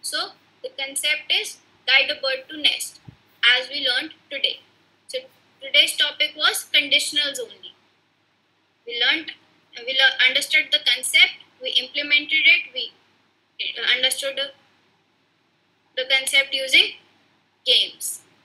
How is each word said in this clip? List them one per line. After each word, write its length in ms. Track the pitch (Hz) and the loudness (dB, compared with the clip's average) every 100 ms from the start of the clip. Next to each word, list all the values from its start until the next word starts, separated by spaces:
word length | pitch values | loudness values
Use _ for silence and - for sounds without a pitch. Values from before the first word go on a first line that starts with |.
So 280 | - 605 - - _ _ | -8 -6 -8 -12 _ _
the 60 | 539 | -16
concept 580 | - 269 277 294 302 - | -10 -8 -4 -2 -2 0
is 280 | 370 427 - _ _ - | -2 -2 -12 _ _ -2
guide 240 | 262 277 | 0 0
a 120 | 294 | -4
bird 260 | 262 262 - | -4 -6 -8
to 120 | 311 | -2
nest, 400 | 285 - - - - - _ _ | -2 -2 -8 -12 -20 -20 _ _
as 240 | 233 247 262 | 2 2 0
we 180 | 285 269 | -6 -2
learned 280 | 254 311 - _ | -2 -4 -12 _
today. 320 | 277 - - _ _ _ _ _ | -4 -4 -4 _ _ _ _ _
So 100 | 262 262 _ _ _ | -10 -10 _ _ _
today's 360 | 269 294 320 - | -2 0 0 0
topic 340 | 294 - 302 302 | -2 0 -4 0
was 280 | 320 370 - | 0 0 0
conditionals 640 | 302 285 285 294 294 294 262 | 0 2 0 0 -2 -4 -4
only. 320 | - - - _ _ _ _ _ _ _ _ _ _ _ - | -10 -14 -20 _ _ _ _ _ _ _ _ _ _ _ -12
We 160 | 233 | -2
learned, 300 | 247 311 311 - _ _ _ - | 0 0 -4 -16 _ _ _ -14
we 180 | 240 | -6
lear-, 340 | 262 269 254 254 | 4 4 6 4
understood 400 | 262 285 302 302 | 4 2 0 2
the 80 | 302 - | 0 0
concept, 580 | 247 254 - - - _ _ | -2 0 4 4 4 _ _
we 80 | 254 | -2
implemented 720 | - 254 - 294 294 302 571 571 | -2 -2 -6 2 0 2 2 4
it, 280 | - - | 4 2
we, 180 | 508 466 _ _ _ _ _ _ _ | -10 -12 _ _ _ _ _ _ _
uh, 340 | - - 233 247 | -10 -6 0 2
understood 400 | 262 262 277 269 | 0 -2 -6 -4
the, 140 | 277 - _ _ _ _ _ _ _ _ _ _ _ _ _ - | -8 -10 _ _ _ _ _ _ _ _ _ _ _ _ _ -8
the 140 | 262 | 0
concept 400 | 269 269 277 269 | 0 2 0 0
using 400 | 269 262 269 - - _ _ _ _ _ _ | -2 2 4 4 0 _ _ _ _ _ _
games. 580 | - 254 - - - - _ _ | 0 2 0 -6 -10 -10 _ _